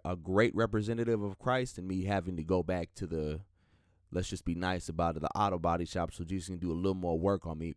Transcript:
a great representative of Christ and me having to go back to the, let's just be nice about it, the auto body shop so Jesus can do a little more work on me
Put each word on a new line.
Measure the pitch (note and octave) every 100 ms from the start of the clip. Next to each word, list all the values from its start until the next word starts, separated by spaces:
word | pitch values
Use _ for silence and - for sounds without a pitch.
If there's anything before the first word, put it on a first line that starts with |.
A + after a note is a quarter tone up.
a | E2
great | F2+ E2 F#2+ A#2
representative | G2 A2+ G#2+ G#2 A#2 A#2 A2
of | G#2 F#2+
Christ | B2+ B2+ B2+ -
and | F#2
me | F#2
having | F#2 G2 F2+ F2
to |
go | D#2+ F#2
back | E2+ F2+ E2
to | - F2+
the, | D#2+ D2+ D#2 - _ _ _ _ _ _
let's | F2+ F#2
just | G2
be | -
nice | E2+ F#2 F2+ -
about | D#2+ E2+ D#2
it, |
the | D2 -
auto | G2+ F2+
body | E2+ F2
shop | E2+ F#2+ E2+
so | -
Jesus | E2 F#2+ F2
can | F2
do | F2
a |
little | E2 F#2+
more | F#2+ F2 E2
work | F#2+ G2 E2
on | D#2
me | E2